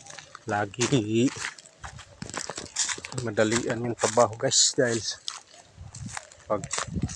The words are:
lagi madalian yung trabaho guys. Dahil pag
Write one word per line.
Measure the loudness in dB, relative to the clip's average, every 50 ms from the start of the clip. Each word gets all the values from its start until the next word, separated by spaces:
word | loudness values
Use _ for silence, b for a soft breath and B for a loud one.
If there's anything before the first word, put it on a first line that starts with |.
| -20 -18 -18 -18 -18 -18 -18 -12 -4 -2
lagi | 0 0 0 0 0 0 2 4 4 2 2 4 4 4 4 4 2 -2 -8 -8 -8 -12 -20 -20 -20 -16 -16 -14 -14 -16 -18 -16 -14 -14 -12 -8 -8 -8 -8 -8 -8 -10 -10 -6 -4 -2 -2 -2 -4 -6 -8 -10 -6 -6 -4 0
madalian | 2 4 4 4 4 2 2 0 -2 -2 -2 -4
yung | -2 0
trabaho | 0 4 6 6 6 6 4 0
guys. | 0 2 4 4 4 4
Dahil | 4 4 2 2 2 0 -2 -4 -8 -8 -10 -12 -12 -12 -14 -20 -20 -20 -20 -20 -20 -18 -18 -16 -12 -12 -10 -10 -10 -10 -12 -14 -20 -12 -6 -4
pag | -4 -4 -4 -4 -4 -4 -4 -2 -4 -2 -2 -2 -2